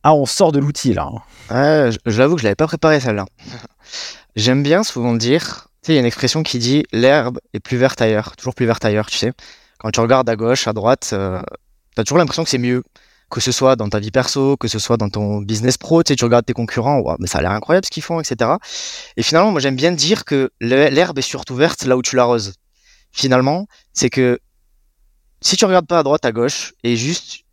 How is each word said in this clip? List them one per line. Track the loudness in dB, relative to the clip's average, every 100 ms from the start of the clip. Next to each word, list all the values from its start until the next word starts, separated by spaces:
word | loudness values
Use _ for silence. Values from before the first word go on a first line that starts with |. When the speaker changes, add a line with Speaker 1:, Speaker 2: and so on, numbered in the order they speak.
Speaker 1:
Ah, | 4
on | 4 2
sort | 2 2
de | 4
l'outil, | 0 -2 0
là, | 0 -4
hein. | -10 -16 -20 -6
Speaker 2:
Ouais, | 0 2 4 2
je, | 0 -2
je | 2
l'avoue | 2 2
que |
je |
l'avais | 0 0
pas | -2
préparé, | 0 2 2
celle-là. | 0 -4 -6 _ -20 -18 -20 _
<laughs> | _ -16 -16 -18 _ -2
J'aime | 0 2
bien | 2 2
souvent | 0 -2 -2 0
dire, | 2 0 -2 -14 _ _
tu | 0
sais, |
il | 2
y |
a |
une | 2
expression | 0 -2 -2
qui | -2 -2
dit « | 0 0 0
l'herbe | 2 4 4 0 -8 _
est | -12
plus | -4 0
verte | 0 2
ailleurs », | 0 0 -4 -10
toujours | -12
plus | -2 -2
verte | 0 0
ailleurs, | -2 -2
tu | -4
sais. | -4 -6 -20 -20 _ _
Quand | -4
tu | 0
regardes | 2 4 2
à | 0
gauche, | 0 0 -2
à |
droite, | 0 0 0 -2
euh, | -4 -4 -6 -10 -16 _ _ _ -6
t'as |
toujours | 0 0
l'impression | 0 -2
que | -4
c'est | -2
mieux. | 0 -2 -4 _ _ _ _
Que | -6
ce | -4
soit | 2 2 2
dans | 0
ta | -4
vie | -2
perso, | -2 -2 0 0 0
que | -2
ce | -4
soit | -2 -2
dans | 0
ton | -2 -4 -4
business | -4 0 0 -2
pro, | 2 2
tu | 2
sais, | 0
tu | 2
regardes | 2 2
tes |
concurrents, « | -4 -4 -2 0 0
Ouah, | 0 -4
mais | -4
ça | -2
a |
l'air | -2
incroyable | -4 2 0 0
ce |
qu'ils | -10
font, | -6 -6
et |
cetera. » | -4 -2 0 0 -4 -12 -12 -14 -12 -4
Et |
finalement, | 2 4 4
moi, | 2
j'aime | 0 0
bien | 0
dire | 0 0 -2 0
que | -2 -2 _
le, | 0 2 4
l'herbe | 4 0 -2
est |
surtout | -6 -8 -8 0
verte | 0 0 0
là | 0
où |
tu | 2 2
l'arroses. | 2 2 -2 -14 _ _ _ _ _
Finalement, | -4 2 2 2 -2 -6 _ _
c'est | -2 -2
que | 2 0 0 _ _ _ _ _ _ _ _ _ _
si | -2 0
tu | 2
regardes | 2 2
pas | 0
à |
droite, | 2 2 0
à |
gauche, | 0 -2 -2 -12 _
et | -2 -2
juste | -2 -6 -10 -20 _